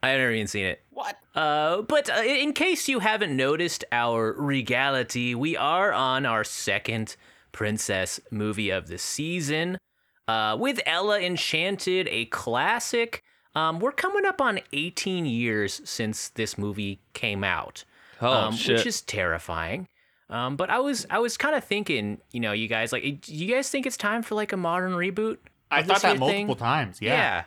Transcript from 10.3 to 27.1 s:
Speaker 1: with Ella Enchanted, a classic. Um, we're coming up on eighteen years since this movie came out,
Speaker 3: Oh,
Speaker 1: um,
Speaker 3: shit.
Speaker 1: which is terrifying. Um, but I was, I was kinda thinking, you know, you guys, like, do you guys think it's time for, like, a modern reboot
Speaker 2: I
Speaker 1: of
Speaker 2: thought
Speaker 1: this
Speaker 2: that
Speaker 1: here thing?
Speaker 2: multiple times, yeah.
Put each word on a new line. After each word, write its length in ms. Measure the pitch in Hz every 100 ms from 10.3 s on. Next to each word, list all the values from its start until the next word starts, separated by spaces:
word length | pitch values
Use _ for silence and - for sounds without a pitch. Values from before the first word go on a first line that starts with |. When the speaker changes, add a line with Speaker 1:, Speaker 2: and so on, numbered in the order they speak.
| 110 110 110
Speaker 1:
with 220 | 254 262 -
Ella 360 | 170 202 208
Enchanted, 880 | 180 175 - 156 180 196 - 185 -
a 140 | 107 117
classic. 1000 | - - 117 160 233 - 240 233 - _ _ _ -
Um, 240 | 160 165
we're 140 | 233
coming 320 | 285 370 403 392
up 160 | 370
on 180 | 262 202 -
eighteen 520 | 143 165 - - 185 160
years 560 | 117 120 107 101 - 101
since 420 | - 110 107 -
this 300 | - 107 -
movie 420 | 104 101 101 98 _
came 300 | - 113 101
out, 420 | 98 85 55 - - _ - -
Speaker 3:
Oh, 100 | 120
Speaker 1:
um, 220 | 127 110 113
Speaker 3:
shit. 220 | - 117
Speaker 1:
which 80 | 165
is 160 | -
terrifying. 840 | - 107 90 82 - 82 82 127 185 _ _ _ _
Um, 280 | 113 127 139
but 160 | 185
I 80 | 226
was, 260 | 277 254 -
I 80 | 180
was 180 | 240 -
kinda 240 | 285 302
thinking, 580 | - 202 208 139 104 104 _
you 80 | 123
know, 120 | 113
you 160 | 104 110
guys, 240 | 113 113
like, 120 | 127 139 143
do 120 | - 151
you 180 | 180
guys 160 | 247 269
think 160 | 285 262
it's 100 | -
time 260 | 208 226
for, 100 | 226
like, 200 | 214 208
a 40 | 190
modern 360 | 175 175 185
reboot 440 | 180 180 190 220 220 - _ _
Speaker 2:
I 120 | 147
Speaker 1:
of 40 | 160
Speaker 2:
thought 60 | 196
Speaker 1:
this 60 |
Speaker 2:
that 160 | 196 139
Speaker 1:
here 100 | 131
thing? 200 | 202 208
Speaker 2:
multiple 180 | 131 117
times, 340 | 139 104 92
yeah. 120 | 107